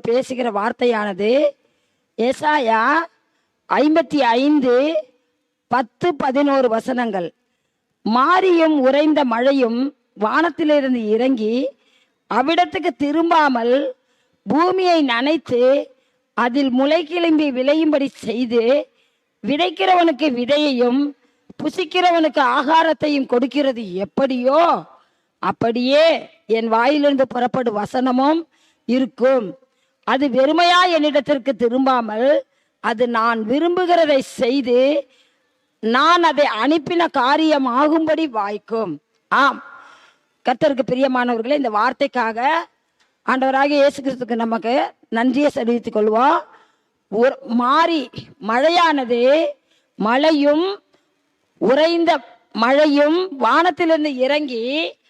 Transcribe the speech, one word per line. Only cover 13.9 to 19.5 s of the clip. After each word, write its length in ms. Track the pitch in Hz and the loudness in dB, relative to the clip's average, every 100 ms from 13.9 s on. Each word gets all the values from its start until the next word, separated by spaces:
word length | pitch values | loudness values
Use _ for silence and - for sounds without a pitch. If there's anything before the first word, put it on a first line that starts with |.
| - _ _ _ _ | -8 _ _ _ _
பூமியை 600 | 202 285 359 381 359 330 | -4 0 0 2 2 2
நனைத்து 880 | 277 233 277 320 - 240 254 285 302 _ _ _ _ - | 2 0 0 -2 -2 0 2 2 -2 _ _ _ _ -2
அதில் 340 | 240 254 269 | 0 0 0
முளை 340 | 247 277 330 | 0 2 0
கிளம்பி 460 | 294 349 339 311 294 | -2 -2 0 2 0
விளையும்படி 540 | 254 262 311 320 294 277 | -2 0 0 0 0 -2
செய்து 840 | - 220 233 247 233 226 285 - _ _ _ _ _ | -6 -8 -6 -2 0 2 0 -2 _ _ _ _ _
விதைக்கிறவனுக்கு 800 | 208 | -4